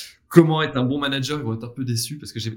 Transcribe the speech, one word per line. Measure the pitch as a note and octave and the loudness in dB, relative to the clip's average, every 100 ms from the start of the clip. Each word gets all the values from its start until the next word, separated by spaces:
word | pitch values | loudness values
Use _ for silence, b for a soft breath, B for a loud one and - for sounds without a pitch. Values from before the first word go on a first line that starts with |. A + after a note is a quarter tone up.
| B B - | B B 4
comment | E3+ D#3 D#3 | 6 8 6
être | D3+ C3 | 0 0
un | |
bon | B2+ D3 | 0 0
manager », | C#3 C3+ C3 D3+ | -2 -2 -2 -4
ils | |
vont | A#2 A2+ | -4 -6
être | |
un | A#2+ | -8
peu | C3+ | -8
déçus | B2 A2+ - D3+ | -4 -4 -6 -10
parce | - | -12
que | A2+ | -10
j'ai, | A2 | -8